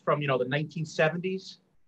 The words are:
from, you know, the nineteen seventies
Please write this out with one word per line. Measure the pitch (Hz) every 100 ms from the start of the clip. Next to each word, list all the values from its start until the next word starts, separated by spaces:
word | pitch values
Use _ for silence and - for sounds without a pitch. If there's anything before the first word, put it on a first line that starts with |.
from, | - 147
you | 143
know, | 127
the |
nineteen | 127 147 151 170 151
seventies | - 156 175 185 190 - - _ _